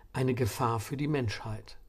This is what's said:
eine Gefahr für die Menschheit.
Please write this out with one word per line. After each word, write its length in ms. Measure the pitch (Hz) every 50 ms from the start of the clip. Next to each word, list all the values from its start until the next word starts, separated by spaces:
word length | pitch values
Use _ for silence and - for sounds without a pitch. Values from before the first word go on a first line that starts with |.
| - -
eine 220 | - 131 131 127 123
Gefahr 460 | 120 127 107 - - 131 117 117 113
für 160 | 104 - 143
die 120 | 131 147 147
Menschheit. 680 | 156 139 123 107 - - - 113 107 101 - - - - -